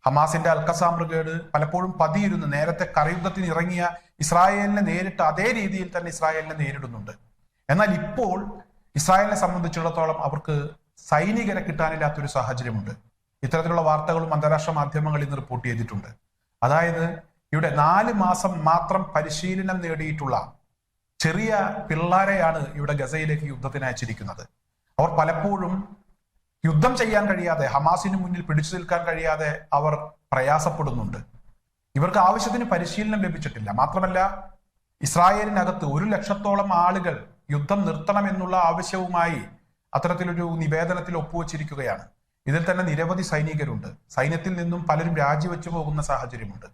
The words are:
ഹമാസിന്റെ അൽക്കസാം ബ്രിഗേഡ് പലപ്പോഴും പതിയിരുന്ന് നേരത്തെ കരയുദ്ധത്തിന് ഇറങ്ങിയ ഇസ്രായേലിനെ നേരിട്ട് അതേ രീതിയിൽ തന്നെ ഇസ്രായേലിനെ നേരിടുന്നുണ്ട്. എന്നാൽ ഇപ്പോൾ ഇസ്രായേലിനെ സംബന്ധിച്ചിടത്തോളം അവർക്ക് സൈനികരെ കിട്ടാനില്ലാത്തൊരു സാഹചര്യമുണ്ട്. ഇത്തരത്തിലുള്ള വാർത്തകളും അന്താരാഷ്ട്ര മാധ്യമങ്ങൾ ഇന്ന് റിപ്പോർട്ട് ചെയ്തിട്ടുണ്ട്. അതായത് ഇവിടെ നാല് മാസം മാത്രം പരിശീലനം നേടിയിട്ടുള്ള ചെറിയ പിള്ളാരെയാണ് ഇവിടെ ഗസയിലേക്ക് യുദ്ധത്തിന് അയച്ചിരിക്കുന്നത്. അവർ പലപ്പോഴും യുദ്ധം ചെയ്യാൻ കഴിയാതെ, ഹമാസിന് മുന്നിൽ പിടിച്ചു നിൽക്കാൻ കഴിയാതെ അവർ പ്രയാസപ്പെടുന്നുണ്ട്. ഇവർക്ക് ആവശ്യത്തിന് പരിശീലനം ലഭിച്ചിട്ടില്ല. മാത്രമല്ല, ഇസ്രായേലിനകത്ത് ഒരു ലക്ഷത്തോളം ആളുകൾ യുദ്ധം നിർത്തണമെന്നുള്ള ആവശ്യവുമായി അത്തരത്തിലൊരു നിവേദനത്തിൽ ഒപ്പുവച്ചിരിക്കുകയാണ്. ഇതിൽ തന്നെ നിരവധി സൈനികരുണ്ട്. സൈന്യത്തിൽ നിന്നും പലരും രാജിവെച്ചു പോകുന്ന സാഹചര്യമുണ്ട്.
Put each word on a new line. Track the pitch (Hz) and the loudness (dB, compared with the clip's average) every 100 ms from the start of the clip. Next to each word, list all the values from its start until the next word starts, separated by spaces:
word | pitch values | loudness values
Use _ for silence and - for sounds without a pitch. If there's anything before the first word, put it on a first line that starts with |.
| 135 | 2
ഹമാസിന്റെ | 143 156 160 165 | 2 2 2 2
അൽക്കസാം | 156 160 160 175 170 | 2 0 0 0 0
ബ്രിഗേഡ് | 160 160 160 160 - | -4 -4 -4 -6 -4
പലപ്പോഴും | 147 151 180 185 - | -2 -2 -2 -4 0
പതിയിരുന്ന് | 160 190 202 170 147 | 0 2 0 0 -2
നേരത്തെ | 143 160 170 175 160 | 0 -2 -2 -2 0
കരയുദ്ധത്തിന് | 151 175 185 190 180 | 0 0 -4 -4 -2
ഇറങ്ങിയ | 160 175 175 175 175 _ _ | -2 -2 -2 -2 -4 _ _
ഇസ്രായേലിനെ | 151 170 185 202 202 208 | 2 6 6 6 2 2
നേരിട്ട് | 196 170 190 180 | 2 0 -2 2
അതേ | 160 160 220 | 2 4 0
രീതിയിൽ | 233 202 196 180 175 | 0 -2 -4 -4 -4
തന്നെ | 175 | -6
ഇസ്രായേലിനെ | 151 160 160 156 156 | -2 0 0 -4 -4
നേരിടുന്നുണ്ട്. | 139 139 135 113 - - _ _ _ _ - | -4 -4 -10 -12 -14 -16 _ _ _ _ 0
എന്നാൽ | 156 208 | 2 4
ഇപ്പോൾ | 175 - - 214 185 - - - _ _ 143 | 2 -2 -2 0 -2 -6 -12 -18 _ _ -4
ഇസ്രായേലിനെ | - 185 208 208 | 4 4 4 2
സംബന്ധിച്ചിടത്തോളം | 180 180 170 165 165 165 160 160 | 0 0 -4 -2 -4 0 -2 0
അവർക്ക് | 143 147 - 147 147 - _ - - | -2 -4 -2 -2 -4 -12 _ -20 0
സൈനികരെ | 151 185 226 208 185 | 2 2 0 0 -2
കിട്ടാനില്ലാത്തൊരു | 180 151 160 156 147 147 143 | -4 -2 -2 0 -2 -2 -4
സാഹചര്യമുണ്ട്. | 135 120 123 120 110 104 - _ _ _ _ | -2 -2 -4 -4 -4 -6 -12 _ _ _ _
ഇത്തരത്തിലുള്ള | 131 160 160 170 | -2 0 0 2
വാർത്തകളും | 160 151 156 165 165 | 4 2 2 -2 0
അന്താരാഷ്ട്ര | 151 151 156 160 | 0 2 2 0
മാധ്യമങ്ങൾ | 151 143 156 156 147 | -2 -2 0 0 -2
ഇന്ന് | 139 139 | -2 -6
റിപ്പോർട്ട് | - 123 123 | -6 -6 -4
ചെയ്തിട്ടുണ്ട്. | 113 113 101 - - _ _ _ _ | -4 -4 -6 -10 -20 _ _ _ _
അതായത് | 123 151 170 170 165 - - _ _ | 2 4 2 0 -2 -4 -14 _ _
ഇവിടെ | 156 165 139 | 0 2 4
നാല് | 151 185 233 | 6 6 4
മാസം | 208 185 180 190 175 156 | 2 2 2 0 2 4
മാത്രം | 170 - 190 185 156 | 2 2 -2 0 -2
പരിശീലനം | 156 151 185 185 190 185 | -2 -4 -4 -2 -2 -4
നേടിയിട്ടുള്ള | 170 160 156 151 139 117 - - _ _ _ _ _ _ | -4 -4 -4 -4 -2 -2 -4 -16 _ _ _ _ _ _
ചെറിയ | 160 185 226 208 190 208 - | -2 0 0 0 0 -4 -6
പിള്ളാരെയാണ് | 160 175 185 196 196 160 160 139 | -2 2 2 4 2 2 0 -6
ഇവിടെ | 147 143 | -6 -4
ഗസയിലേക്ക് | 147 127 156 156 151 | -2 -4 -4 -2 -4
യുദ്ധത്തിന് | 147 127 131 143 131 | -4 -8 -8 -4 -6
അയച്ചിരിക്കുന്നത്. | 117 117 104 95 - - _ _ _ _ - | -6 -8 -8 -10 -12 -18 _ _ _ _ 0
അവർ | 165 | 0
പലപ്പോഴും | 165 156 165 202 190 180 190 - - _ _ _ _ _ _ 160 | 2 2 0 -2 -2 -2 -4 -6 -16 _ _ _ _ _ _ 2
യുദ്ധം | 151 254 254 | 4 4 4
ചെയ്യാൻ | 220 208 202 | 2 2 2
കഴിയാതെ, | 185 175 156 135 | 0 0 0 2
ഹമാസിന് | 139 156 180 196 190 | 2 4 2 2 -2
മുന്നിൽ | 180 180 | -2 -4
പിടിച്ചു | - 151 151 180 | 0 0 0 -6
നിൽക്കാൻ | 170 170 | -2 0
കഴിയാതെ | 170 160 160 156 151 151 - | 0 -2 0 0 -2 -4 -2
അവർ | 143 151 151 151 _ _ | 0 2 -2 -6 _ _
പ്രയാസപ്പെടുന്നുണ്ട്. | 131 131 151 160 156 147 123 107 - - - - _ _ _ _ 139 | 0 4 2 2 -2 -4 -2 -4 -8 -12 -20 -20 _ _ _ _ 0
ഇവർക്ക് | 175 233 | 2 6
ആവശ്യത്തിന് | 185 208 220 233 240 | 6 4 0 -2 0
പരിശീലനം | 175 170 - 214 214 | -2 -2 -2 -2 0
ലഭിച്ചിട്ടില്ല. | 185 151 151 - 104 | -2 -2 -8 -6 -4
മാത്രമല്ല, | 107 143 185 185 185 196 202 - - _ _ _ _ | 0 2 2 0 2 0 -2 -14 -20 _ _ _ _
ഇസ്രായേലിനകത്ത് | 143 170 175 208 208 202 180 - 147 | -2 6 6 6 2 0 0 -2 -2
ഒരു | 143 208 | 0 0
ലക്ഷത്തോളം | 202 - 202 202 202 202 | -2 -2 -2 0 0 4
ആളുകൾ | 175 180 190 175 135 - _ - | 4 4 4 -2 -6 -12 _ -4
യുദ്ധം | 147 147 202 175 | -4 0 0 0
നിർത്തണമെന്നുള്ള | 151 - 202 196 185 185 185 | -2 0 2 0 -2 0 4
ആവശ്യവുമായി | 170 170 180 190 180 175 170 147 101 - _ _ _ 143 | 4 2 -4 -4 -2 0 0 -2 -8 -18 _ _ _ -2
അത്തരത്തിലൊരു | 175 180 175 170 | 0 0 -2 -2
നിവേദനത്തിൽ | 170 165 151 160 165 180 180 170 | -4 -2 0 0 0 -4 -4 -6
ഒപ്പുവച്ചിരിക്കുകയാണ്. | - 170 160 151 151 139 123 92 - _ _ _ - | -4 -6 -6 -8 -8 -6 -6 -6 -10 _ _ _ -2
ഇതിൽ | 151 165 | 0 2
തന്നെ | 180 | 0
നിരവധി | 180 147 165 180 | 0 0 -2 -2
സൈനികരുണ്ട്. | 180 156 156 151 135 110 - - _ | -2 -2 -2 -2 -4 -6 -10 -16 _
സൈന്യത്തിൽ | - 139 160 190 | -2 0 0 -4
നിന്നും | 180 170 175 175 | -4 -4 -4 0
പലരും | 151 170 156 | 0 2 0
രാജിവെച്ചു | 139 151 180 170 170 | 2 2 -2 -4 -6
പോകുന്ന | 170 151 151 | -6 -4 -4
സാഹചര്യമുണ്ട്. | 147 131 127 120 104 - - | -2 -4 -4 -10 -12 -14 -20